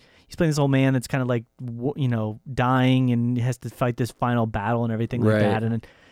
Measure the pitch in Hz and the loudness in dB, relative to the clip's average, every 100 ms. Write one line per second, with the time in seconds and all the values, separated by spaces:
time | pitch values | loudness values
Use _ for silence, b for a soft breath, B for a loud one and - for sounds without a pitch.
0 | b b b - 165 151 143 135 135 131 | b b b -2 0 2 2 4 4 2
1 | - 139 123 120 117 - 123 117 123 151 | 0 -2 -2 -2 -4 -12 -12 -6 -6 -2
2 | 131 117 107 110 - 127 123 127 127 131 | -2 0 -2 -6 -8 -2 2 4 4 4
3 | 127 120 120 123 123 123 117 - 123 120 | 2 2 0 0 -2 -4 -8 -4 -2 -2
4 | 120 - 123 120 113 107 101 117 117 113 | -4 -2 0 0 0 -2 -2 -2 -2 -2
5 | 117 123 110 107 104 110 113 113 - b | -4 0 2 4 2 0 -2 -4 -6 b
6 | b | b